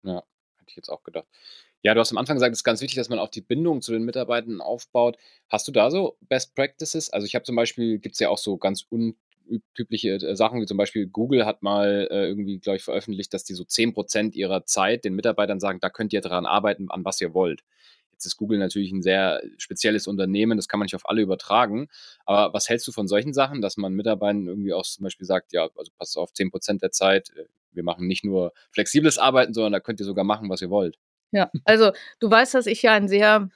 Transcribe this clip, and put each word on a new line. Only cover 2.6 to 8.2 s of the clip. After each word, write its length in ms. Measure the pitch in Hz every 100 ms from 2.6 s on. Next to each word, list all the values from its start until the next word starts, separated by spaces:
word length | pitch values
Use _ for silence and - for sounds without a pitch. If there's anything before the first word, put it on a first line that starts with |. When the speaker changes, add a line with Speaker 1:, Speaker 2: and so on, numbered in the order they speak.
Speaker 1:
ist 40 |
ganz 160 | - 113
wichtig, 160 | 135 127
dass 140 | 117
man 80 | 113
auch 100 | 104
die 140 | -
Bindung 400 | - 123 170 143
zu 100 | 117
den 120 | 113
Mitarbeitenden 580 | 117 127 120 120 113 101
aufbaut. 560 | 73 120 - 123 120 120 _ _ _
Hast 180 | 107 -
du 40 |
da 180 | 123 117
so 260 | 175 180 -
Best 320 | _ 131 -
Practices? 560 | - 135 _ 156 165 -
Also 160 | 104 104
ich 80 |
habe 100 | -
zum 120 | - 117
Beispiel, 420 | 117 - 117 107
gibt's 220 | 104 -